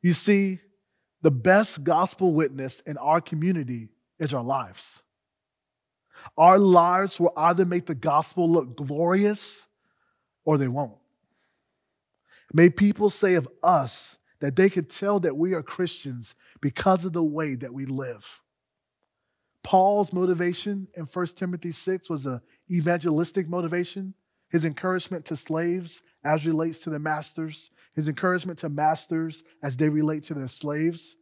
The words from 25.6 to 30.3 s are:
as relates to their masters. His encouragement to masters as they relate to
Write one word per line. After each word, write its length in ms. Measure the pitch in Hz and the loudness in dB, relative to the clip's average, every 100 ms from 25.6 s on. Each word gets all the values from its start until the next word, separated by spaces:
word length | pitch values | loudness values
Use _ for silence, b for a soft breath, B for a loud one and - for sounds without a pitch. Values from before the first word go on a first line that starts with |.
| 170 180 170 - _ _ | -2 -4 -6 -16 _ _
as 220 | - 156 156 | -2 0 0
relates 340 | 156 165 160 | 0 -2 -6
to 100 | - | -8
their 100 | 151 | -6
masters. 720 | 151 151 151 - 160 156 - b b - | -4 -4 -6 -10 -10 -10 -20 b b -4
His 140 | 151 | -4
encouragement 500 | 143 185 180 180 165 | -2 0 -2 -4 -10
to 100 | 160 | -8
masters 720 | 147 156 156 - 160 160 156 b b | 0 0 0 -4 -4 -4 -10 b b
as 160 | 143 127 | -8 0
they 100 | 151 | 0
relate 360 | 151 151 156 | 2 0 -2
to 100 | 147 | -6